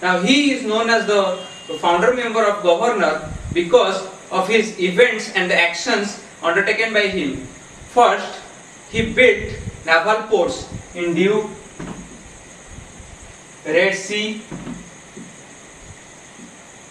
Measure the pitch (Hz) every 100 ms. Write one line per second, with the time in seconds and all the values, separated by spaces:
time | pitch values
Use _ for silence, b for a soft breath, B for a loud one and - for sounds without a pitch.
0 | 180 180 185 277 285 254 214 220 226 226
1 | 190 208 190 180 - - - 160 175 175
2 | 226 247 233 220 208 202 175 170 233 214
3 | 156 156 - - - 170 175 - 190 190
4 | - - - 180 190 226 - - 185 185
5 | 247 220 - 190 180 - 175 - 254 202
6 | 202 - - - 165 180 196 208 226 214
7 | 202 185 143 - - - - - - 247
8 | - - - - - - - - - 220
9 | 226 - 247 - 123 - - - 160 165
10 | 202 220 - 196 170 - - - - 180
11 | 175 165 196 220 - - - - - -
12 | - - - - - - - - - -
13 | - - - - - - 156 165 190 185
14 | - 208 214 214 - - - - - -
15 | - - - - - - - - - -
16 | - - - - - - - - -